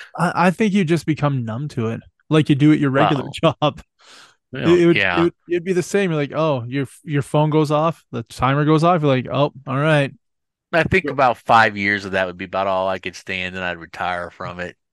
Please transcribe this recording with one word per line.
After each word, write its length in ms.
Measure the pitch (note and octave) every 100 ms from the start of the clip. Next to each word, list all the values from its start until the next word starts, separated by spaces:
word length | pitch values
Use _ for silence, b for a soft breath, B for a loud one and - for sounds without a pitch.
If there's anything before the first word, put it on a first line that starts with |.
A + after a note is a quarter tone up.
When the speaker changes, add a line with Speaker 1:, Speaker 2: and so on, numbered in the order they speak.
| B -
Speaker 1:
I, 160 | E3+ - F3+
I 20 |
think 220 | F3 A3
you 100 | G3+
just 220 | D#3+ E3+ -
become 380 | D3+ D3 C3+
numb 240 | A2+ A2+ D3
to 200 | - A2
it, 120 | A2 - _ -
like 180 | D#3 D3+
you 60 |
do 180 | C3+ D3
at 60 | D3
your 120 | C#3+
regular 340 | C3 G#2 C#3
Speaker 2:
Wow. 140 | C3 -
Speaker 1:
<laughs> 40 |
job. 400 | E3 - D3+ - - _ B B B B _
Speaker 2:
Yeah, 260 | C3 D#3+ F3
Speaker 1:
It, 40 |
it 40 | E3+
would, 140 | E3
Speaker 2:
yeah. 160 | F#2+ F2
Speaker 1:
it 60 |
would, 100 | E3+ - -
it'd 160 | F3
be 80 | E3+
the 100 | F3
same. 280 | D#3 G3+ G3
You're 100 | D#3
like, 120 | C#3+
"Oh, 300 | C3+ D#3+ C3 A#2
your, 200 | C#3 C3 -
your 180 | - C#3+
phone 280 | - D3+ D3+
goes 200 | D#3 D3
off, 340 | D3+ D#3+ - _
the 100 | A#2+
timer 400 | - - B2+ C#3
goes 200 | D3 D#3+
off." 180 | E3+ F3+
You're 80 | D3
like, 180 | C3 B2
"Oh, 220 | C3 D3 C3+ -
all 120 | C3
right." 340 | D#3 D3+ C#3 - _ _ _ _ _
Speaker 2:
I 100 | E3+
think 220 | D#3+ F#3+ D3
Speaker 1:
Go- 40 |
Speaker 2:
about 280 | C#3 B2+ A2
five 380 | - A#2 A2 G#2
years 280 | G2+ G2+
of 80 | G2
that 140 | F#2+ F#2
would 100 | F2
be 80 | F#2
about 200 | F#2+ G2
all 220 | F#2 F#2+
I 100 | F#2+
could 180 | F#2+ -
stand, 380 | - F#2 F#2
and 100 | F#2+
I'd 140 | F2+ E2+
retire 520 | E2 - F2+ F2 E2+
from 300 | - F2+ F2
it. 160 | F2+ - _